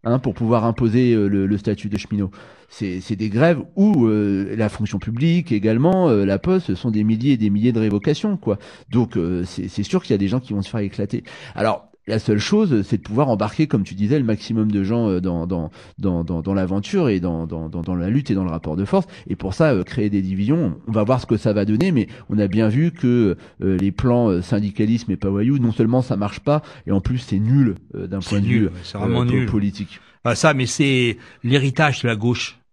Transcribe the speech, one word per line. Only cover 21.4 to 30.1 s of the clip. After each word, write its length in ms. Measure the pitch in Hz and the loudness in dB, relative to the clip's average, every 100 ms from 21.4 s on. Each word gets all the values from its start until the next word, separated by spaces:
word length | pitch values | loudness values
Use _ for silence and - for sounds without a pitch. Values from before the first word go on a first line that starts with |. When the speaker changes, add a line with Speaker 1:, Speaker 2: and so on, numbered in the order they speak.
| 113 | 0
Speaker 1:
va 120 | 104 101 | 0 0
donner, 260 | 110 190 | 2 2
mais 160 | 147 95 - - | 2 -2 -8 -4
on 80 | 104 | -2
a 100 | 101 | 0
bien 200 | 101 110 | 2 2
vu 220 | 117 165 | 2 0
que, 460 | 170 123 123 107 82 - _ | 0 2 4 2 0 -8 _
euh, 160 | 95 92 | 0 2
les 140 | 98 | 0
plans, 380 | 90 127 120 117 | 0 2 2 4
euh, 120 | 90 | 2
syndicalisme 680 | 87 104 104 101 110 117 - | 0 -2 -2 0 0 0 0
et 60 | 92 | -4
pas 120 | - | -2
voyou, 280 | 98 113 139 | 0 2 2
non 140 | 117 | 0
seulement 300 | 110 110 127 | 2 2 2
ça 140 | 127 98 | 0 -2
marche 240 | 101 - | -4 -4
pas, 200 | - 151 - - - | -2 -2 -2 -16 -4
et 40 | |
en 100 | 101 | -2
plus 160 | - 127 | 0 -4
c'est 200 | - 98 | -2 -2
nul, 360 | 107 139 127 90 - - | 4 4 4 0 -10 -12
euh, 120 | 92 | -8
d'un 140 | 95 | -6
Speaker 2:
C'est 80 | 90 | -2
Speaker 1:
point 100 | 104 | 0
de 60 | 104 | 2
Speaker 2:
nul, 140 | 107 | 2
Speaker 1:
vue, 60 | 98 | 2
Speaker 2:
ouais, 40 | 87 | -2
c'est 140 | - 104 | -12 -4
vraiment 240 | 110 120 | 0 0
Speaker 1:
euh, 40 | 123 | 2
po-, 60 | |
Speaker 2:
nul. 140 | 127 120 | 0 2
Speaker 1:
politique. 520 | 104 101 95 95 - - | 0 0 -4 -10 -12 -20